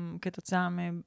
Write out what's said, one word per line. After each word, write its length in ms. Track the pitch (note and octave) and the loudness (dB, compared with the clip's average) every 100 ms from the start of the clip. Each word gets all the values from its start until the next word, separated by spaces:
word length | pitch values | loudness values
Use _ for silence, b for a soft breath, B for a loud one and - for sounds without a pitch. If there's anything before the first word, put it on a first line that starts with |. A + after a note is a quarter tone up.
| F3 E3+ | -4 -2
כתוצאה 480 | F#3 F3+ - F#3 F3+ | -4 -4 0 2 4
מ-, 320 | F3 F3 F3 | 2 0 -2